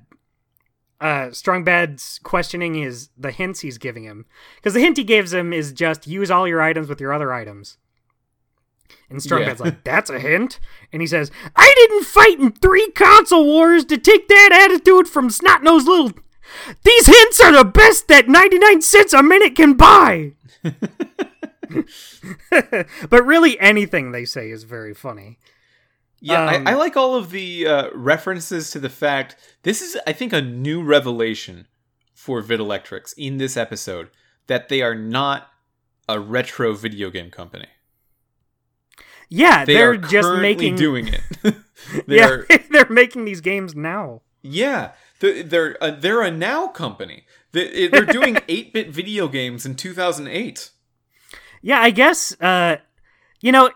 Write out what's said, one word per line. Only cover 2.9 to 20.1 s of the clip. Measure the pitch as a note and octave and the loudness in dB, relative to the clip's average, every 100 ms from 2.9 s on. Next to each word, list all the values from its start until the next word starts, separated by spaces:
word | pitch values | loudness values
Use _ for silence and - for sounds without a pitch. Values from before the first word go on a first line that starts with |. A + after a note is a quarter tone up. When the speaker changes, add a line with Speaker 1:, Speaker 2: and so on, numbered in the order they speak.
| A#2+ - _ | -14 -20 _
Speaker 1:
the | C#3 | -14
hints | B2+ F#3 F#3 | -12 -12 -12
he's | D3 A#2 | -16 -16
giving | C3 A#2 | -16 -16
him. | G#2+ G#2+ _ _ _ _ | -20 -20 _ _ _ _
'Cause | G#3 | -6
the | A3 | -2
hint | E4+ D4 | -2 -2
he | |
gives | G#3+ G#3+ F#3 | -2 -2 -2
him | F3+ E3+ | -6 -6
is | E3+ D3 | -8 -10
just, | B2+ E3 D#3 D3 | -8 -6 -6 -10
"Use | F#3+ G3 | -10 -4
all | F#3 F#3 | -4 -2
your | E3 | -4
items | D#3 D#3+ D3 | -4 -6 -10
with | C#3 | -12
your | C#3 | -10
other | D3 C#3 | -8 -8
items." | B2 G#2 G2+ G2+ _ _ _ _ _ _ _ _ _ _ _ _ _ _ | -10 -14 -20 -20 _ _ _ _ _ _ _ _ _ _ _ _ _ _
And | C3+ | -16
Strongbad's | C#3+ - B2+ A#2+ | -6 -4 -4 -6
Speaker 2:
Yeah. | E3+ | -8
Speaker 1:
like, | - | -10
"That's | C3 E3 - | -6 -6 -6
a | - | -8
hint?" | C#3+ F3 B3 - - - _ | -4 -4 -4 -10 -16 -16 _
And | D#3 | -12
he | E3 | -6
says, | D#3+ D3 - - - | -6 -6 -12 -8 2
"I | C5 C5+ | 4 6
didn't | A4+ G#4 - | 4 4 -2
fight | G#4 A4 D#4+ | 4 4 4
in | C4 | 0
three | - F#4 F#4+ G#4+ - | 0 0 2 0 2
console | F#4+ G#4+ G#4+ E4+ D4 | 6 6 6 4 4
wars | D#4 E4 E4+ C4+ | 4 4 2 0
to | D4+ | 0
take | - G#4 - | 4 4 6
that | G4+ G4+ F4+ G4 | 6 8 6 4
attitude | F4+ - F#4 F4+ | 4 4 4 4
from | D4 B3+ | -2 -4
snot-nosed | - F4 E4+ D4+ E4 C4+ | -2 0 2 4 4 4
little. | F4+ B3+ - _ _ - - - - | 0 0 -6 _ _ -20 -20 -20 -2
These | G4 A#4 - | 4 6 8
hints | A4+ A4+ - | 8 8 6
are | F#4 | 6
the | C#4+ G3+ | 6 6
best | - A4 - - | 6 6 4 4
that | C#4+ A#3 | 4 6
ninety-nine | E4 F#4+ F4+ G#4 F4+ | 4 6 6 6 4
cents | - G4+ G4+ | 4 4 4
a | C#4 | 4
minute | C#4+ F#4+ G#4 | 6 4 4
can | B3 D4+ B3+ | 4 4 6
buy." | F4 G4+ C#4+ | 8 8 6